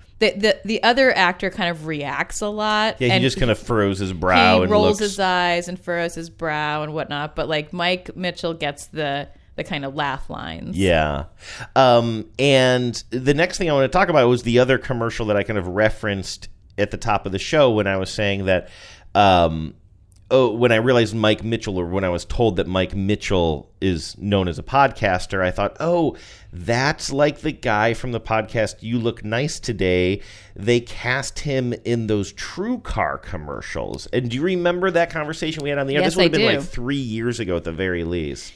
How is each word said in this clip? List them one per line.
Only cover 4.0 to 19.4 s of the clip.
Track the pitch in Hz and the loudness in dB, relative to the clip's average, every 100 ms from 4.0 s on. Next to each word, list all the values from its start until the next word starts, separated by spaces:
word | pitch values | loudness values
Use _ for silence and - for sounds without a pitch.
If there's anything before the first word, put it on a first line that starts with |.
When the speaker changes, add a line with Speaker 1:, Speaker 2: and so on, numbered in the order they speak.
| 95 | -4
Speaker 2:
brow | 90 90 90 90 - | -2 4 6 6 6
Speaker 1:
he | |
Speaker 2:
and | - | 4
Speaker 1:
rolls | 208 208 | 4 4
Speaker 2:
looks | 208 | 2
Speaker 1:
his | 214 196 | -2 0
eyes | 185 180 180 175 175 | 0 2 2 0 -4
and | 180 | -8
furrows | - 170 170 | -6 -4 -4
his | 170 165 | -6 -12
brow | - 165 151 151 151 | -8 -6 -4 -4 -4
and | 151 | -6
whatnot. | 151 - 147 151 | -6 -6 -6 -6
But, | - 143 | -6 -4
like, | 156 151 | -4 -4
Mike | 180 175 185 180 | -4 -2 -2 -4
Mitchell | - 180 170 170 | -8 -8 -4 -6
gets | 165 147 143 - | -4 -6 -6 -10
the, | 151 147 143 143 - _ - | -6 -4 -4 -8 -16 _ -12
the | |
kind | 156 156 | -8 -8
of | 139 143 | -6 -4
laugh | 143 131 - | -4 -4 -8
lines. | - 80 82 - 87 | -10 -10 -10 -8 0
Speaker 2:
Yeah. | 95 82 76 71 71 - - - - | 2 4 2 -2 -8 -14 -18 -16 -2
Um, | - 127 120 117 113 101 - | 4 6 6 4 -2 -8 -2
and | 139 135 127 127 123 113 - | 2 4 4 2 0 -6 -8
the | 120 131 | -2 0
next | 143 175 - | 2 0 0
thing | 175 | 0
I | |
want | 143 135 | 2 2
to | 180 | 2
talk | 190 | 4
about | 156 120 | 6 6
was | 123 | 4
the | 117 117 | 4 4
other | 127 131 | 4 2
commercial | - 120 117 - 110 | 0 -4 -4 -4 0
that | 104 | 0
I | |
kind | 98 107 | 0 -2
of | 90 | -2
referenced | 92 107 - 107 98 92 - - - - - | 2 2 0 -4 -4 -6 -12 -16 -18 -12 -4
at | 101 | -2
the | 101 | -2
top | 117 101 98 | 0 0 -2
of | |
the | 92 | -6
show | - 156 135 | 0 4 6
when | 107 98 | 4 2
I | 95 | 0
was | 95 | -4
saying | - 104 98 | -2 -2 0
that, | 95 92 - - - - - | 2 0 0 -12 -20 -20 -4
um, | 98 101 90 | 4 6 6